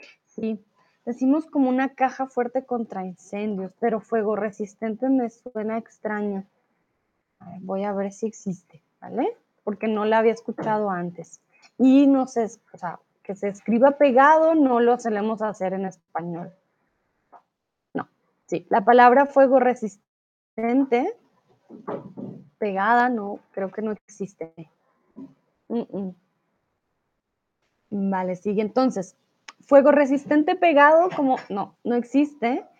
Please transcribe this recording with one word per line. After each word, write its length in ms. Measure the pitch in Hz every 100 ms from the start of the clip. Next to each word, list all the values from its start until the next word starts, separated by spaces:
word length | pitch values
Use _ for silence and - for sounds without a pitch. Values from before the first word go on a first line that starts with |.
| - _ _
sí, 380 | - 220 214 _ _ _ _ -
decimos 400 | 240 262 302 -
como 240 | 294 254
una 240 | 254 269 -
caja 320 | 262 247 269
fuerte 380 | 247 247 262 262
contra 400 | 240 226 196 185
incendios, 640 | 175 - 202 214 196 185 -
pero 220 | 240 220
fuego 340 | - 226 208 202
resistente 720 | 214 - 202 _ 220 220 262
me 200 | 269 233
suena 480 | - 254 220 214 226
extraño. 680 | - _ 214 208 208 196 196 _ _ _ _ _ _ _ _ _
A 100 | 175
ver, 80 | 185
voy 220 | 190 196
a 100 | 208
ver 180 | 196 196
si 140 | 196 220
existe, 540 | - 196 180 _ _ _ _
¿vale? 380 | - 208 381 480 _ _
Porque 240 | - 196 220
no 180 | 214 214
la 140 | 220
había 140 | 220
escuchado 560 | 220 - 226 220 214 208
antes. 500 | 180 175 175 - - _ _ _ -
Y 300 | 262 269 277
no 200 | 269 262
sé, 180 | 233 226 - _
o 40 | -
sea, 220 | 175 - _ _
que 120 | - 196
se 120 | 202
escriba 500 | 196 - 233 277 277
pegado, 580 | 285 247 285 311 320 320
no 240 | 262 240
lo 200 | 240 240
solemos 420 | 240 208 220 202
hacer 320 | 214 185 190
en 120 | 190 190
español. 680 | 185 _ 165 170 170 175 - _ _ _ _ _ _ _ - _ _ _ _ _
No, 160 | - - _ _ _ _
sí, 180 | 170 -
la 140 | 214
palabra 440 | 208 240 247 254 277
fuego 320 | 285 269 262
resistente, 1600 | 254 247 214 - _ _ _ _ _ - 233 262 269 240 339 480 _ _ _ _ _ - - - - - - - - _
pegada, 460 | 214 190 208 240 247
no, 300 | 233 202 214 _
creo 180 | - 190
que 100 | 214
no 100 | 214
existe. 600 | 202 _ - 196 _ 165 165 156 _ _ _ _ - 269 _ _ _ -
Mm, 140 | 233 -
mm. 240 | 190 190 180 _ _ _ _ _ _ _ _ _ _ _ _ _ _ _ _ _ 202 196
Vale, 280 | 190 185 180
sigue. 240 | 214 202
Entonces, 560 | 214 247 262 196 180 _ _ _ - _ _
fuego 240 | 277 285
resistente 640 | 285 269 277 - 302 302 359
pegado, 540 | 339 285 285 320 359 -
como, 200 | 269 262 -
no, 260 | 196 - _
no 120 | 214 240
existe. 680 | 233 277 294 - 233 302 - _